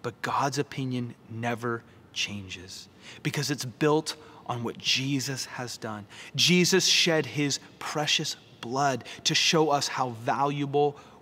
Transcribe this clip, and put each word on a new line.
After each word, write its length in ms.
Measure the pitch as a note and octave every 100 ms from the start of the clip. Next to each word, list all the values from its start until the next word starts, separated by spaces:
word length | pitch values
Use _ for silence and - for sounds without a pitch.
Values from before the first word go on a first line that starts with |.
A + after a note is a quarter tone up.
But 200 | B2 -
God's 360 | - - C#3 C3
opinion 580 | C#3 - C3 B2 A#2+ - -
never 540 | A2 A#2 A#2 A#2+ A#2 - - -
changes 760 | - - G2+ F#2+ F2+ F#2 - - - - -
because 280 | D3+ - C3+
it's 140 | - B2+
built 500 | - D3+ D3+ D#3+ - - - -
on 160 | A#2+
what 140 | A#2 -
Jesus 680 | - - C3+ C#3 B2 C3 -
has 300 | - B2 -
done. 280 | A#2 G#2+ G2+ - -
Jesus 520 | C#3 B2 F3+ E3+ F#3+ -
shed 400 | - - D#3+ C3
his 340 | A2 C#3+ C3 - -
precious 600 | - D#3 C#3 - D3+ - - -
blood 420 | A#2+ C3 C#3+ B2+ - - -
to 100 | E3
show 340 | - E3+ D#3
us 200 | C#3 -
how 220 | - B2+
valuable 840 | A2+ B2 A#2+ C#3 C#3+ C#3+ C#3+ D3 C#3+ - -